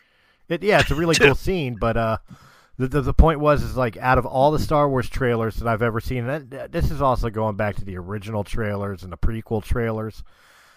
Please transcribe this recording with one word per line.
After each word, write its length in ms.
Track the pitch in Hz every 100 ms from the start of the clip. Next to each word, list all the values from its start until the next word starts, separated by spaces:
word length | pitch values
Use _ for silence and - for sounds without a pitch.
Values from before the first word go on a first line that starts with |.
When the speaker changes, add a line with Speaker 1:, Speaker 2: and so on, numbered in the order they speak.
| _ _ _ _ _
Speaker 1:
It, 140 | 170
yeah, 160 | 190 175
it's 100 | 135
a 40 | 139
really 180 | 170 165
Speaker 2:
<laughs> 0 |
Too. 100 | 160
Speaker 1:
cool 100 | 127
scene. 400 | - 185 135 110
But, 160 | 117 113
uh, 220 | 113 107 - - - _ _ -
the, 100 | 127
the, 140 | 143
the 120 | 131
point 260 | - 156 147
was 220 | 147 147
is, 160 | 113 113
like, 200 | 123 -
out 200 | 127 131
of 80 | 120
all 260 | 131 143
the 60 | 151
Star 300 | - 151 143
Wars 180 | 131 117
trailers 480 | - 127 117 113 -
that 100 | 117
I've 160 | 110
ever 180 | 117 110
seen, 260 | - 127 117
and 220 | 151 123
that, 220 | 131 123
this 180 | 165 -
is 120 | 139
also 260 | 139 120 117
going 260 | 107 110 101
back 200 | 104 98
to 100 | 98
the 120 | 92
original 460 | 87 104 98 110
trailers 600 | 101 120 107 101 101 92
and 80 | 92
the 40 | 85
prequel 460 | - 113 - 110
trailers, 600 | - 127 113 110 110 - - _ _ _ _